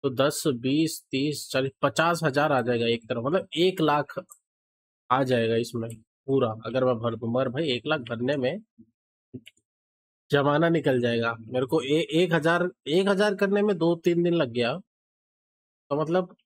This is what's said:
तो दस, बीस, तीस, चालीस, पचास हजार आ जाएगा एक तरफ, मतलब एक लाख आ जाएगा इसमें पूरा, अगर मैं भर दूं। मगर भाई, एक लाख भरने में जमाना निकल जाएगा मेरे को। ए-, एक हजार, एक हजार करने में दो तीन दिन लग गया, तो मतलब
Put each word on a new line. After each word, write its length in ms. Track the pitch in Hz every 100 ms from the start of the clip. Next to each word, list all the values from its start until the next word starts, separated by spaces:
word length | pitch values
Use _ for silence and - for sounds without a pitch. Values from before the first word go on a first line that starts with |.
तो 60 | 139 120
दस, 280 | 139 - 160 120
बीस, 400 | 131 147 160 - _
तीस, 360 | 135 147 143 -
चालीस, 200 | 135 135 -
पचास 420 | 139 - 165 170
हजार 280 | 160 135 151
आ 100 | 135
जाएगा 260 | 120 120 117
एक 200 | 117 -
तरफ, 140 | 120 127
मतलब 220 | 180 - 151
एक 240 | 185 180
लाख 380 | 156 147 143 - - - _ _ _ _ _ _ _
आ 120 | 127
जाएगा 320 | 131 123 113 117
इसमें 320 | 120 120 113 110 _ _ -
पूरा, 220 | 135 120 110 113
अगर 200 | 127 127
मैं 100 | 117
भर 200 | 117 113
दूं। 160 | 117
मगर 160 | 120 135
भाई, 200 | 123 160
एक 180 | 123 147
लाख 140 | 151
भरने 360 | 120 113 123 147
में 220 | 135 190 - _ - _ _ _ _ 127 - _ _ _ _ _ _ _ _
जमाना 380 | 143 139 147 165
निकल 300 | 170 143 127
जाएगा 340 | 120 117 117 113
मेरे 240 | 113 127 135
को। 160 | 156
ए-, 220 | 131 156 165
एक 200 | 160 180
हजार, 360 | 165 156 170 180 - 127
एक 200 | 165 196
हजार 280 | 196 208 196
करने 260 | 196 202
में 160 | 208 180
दो 160 | 165 170 175
तीन 180 | 170
दिन 100 | 175
लग 180 | 170 135
गया, 220 | 117 117 165
तो 1200 | - _ _ _ _ _ _ _ _ _ _ 143
मतलब 340 | 156 175 180 -